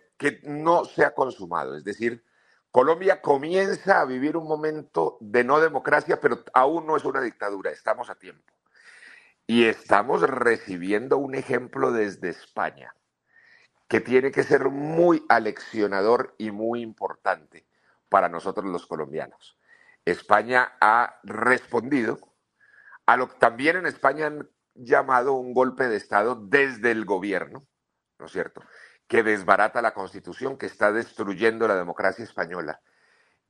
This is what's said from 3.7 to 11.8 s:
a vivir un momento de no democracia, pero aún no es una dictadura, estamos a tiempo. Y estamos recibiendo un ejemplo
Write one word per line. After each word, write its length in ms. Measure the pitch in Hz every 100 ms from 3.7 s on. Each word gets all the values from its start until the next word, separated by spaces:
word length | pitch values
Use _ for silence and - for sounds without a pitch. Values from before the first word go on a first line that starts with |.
| 175 185 180
a 60 | 139
vivir 280 | 127 143
un 140 | 165 156
momento 680 | 151 156 156 139 165 156 -
de 240 | 107 120
no 160 | 123 151
democracia, 580 | 160 - - 147 151 160
pero 200 | 131 117 -
aún 320 | 127 135 165 156
no 100 | 151
es 80 |
una 160 | 147 135
dictadura, 500 | 123 - 104 101 90
estamos 380 | 76 113 110 117
a 60 |
tiempo. 360 | 95 92 76 _ _ _ _ - - - - _ _ -
Y 180 | 117
estamos 580 | 113 101 - 101 117 175
recibiendo 960 | 156 127 120 110 - 92 90 104 131 139
un 160 | 135
ejemplo 580 | 135 - 123 123 135